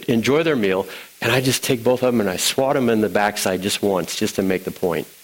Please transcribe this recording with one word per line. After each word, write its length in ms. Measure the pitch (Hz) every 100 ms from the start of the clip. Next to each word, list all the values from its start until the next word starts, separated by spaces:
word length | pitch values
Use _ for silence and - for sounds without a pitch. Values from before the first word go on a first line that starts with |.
| -
enjoy 320 | 117 113 143
their 120 | 165 139
meal." 320 | 101 95 98 - - -
And 100 | 117
I 100 | 123
just 200 | 131 120
take 220 | - 131
both 200 | 117 127
of 100 | 127
'em 80 | 120
and 80 | 98
I 80 | 90
swat 400 | - - 135 143
'em 120 | 120
in 120 | 110
the 80 | 107
backside 520 | 98 104 104 104 92
just 200 | 95 -
once, 340 | 104 95 82 -
just 200 | 107 -
to 60 |
make 220 | 95 92
the 80 | 90
point. 360 | 80 92 78 - -